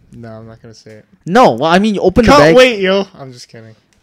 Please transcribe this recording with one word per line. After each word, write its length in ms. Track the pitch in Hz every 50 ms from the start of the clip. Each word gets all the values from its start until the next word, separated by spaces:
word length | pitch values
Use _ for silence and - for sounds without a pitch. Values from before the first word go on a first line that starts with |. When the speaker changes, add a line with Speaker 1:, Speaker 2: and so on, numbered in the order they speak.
| _ _
Speaker 1:
no, 160 | - 120 117 113
I'm 180 | 110 110 113
not 140 | 113 113 113
gonna 120 | - 117 110
say 180 | - _ 110 110
it. 100 | 107 _ _ _ _ _
Speaker 2:
No, 260 | 151 180 240 254 175
well, 120 | 120 110 143 160
I 80 | 170 190
mean, 160 | 208 220 202
you 60 | 175
open 220 | - 185 185 247 226
the 60 | 208
Speaker 1:
Can't 100 | 269 285
Speaker 2:
bag. 160 | 294 311 -
Speaker 1:
wait, 240 | 254 254 254 233 202
yo. 260 | 190 185 190 196 190 - _
I'm 180 | - 139 131
just 160 | 123 123 - -
kidding. 260 | - 117 110 110 110 _ _ _ _ _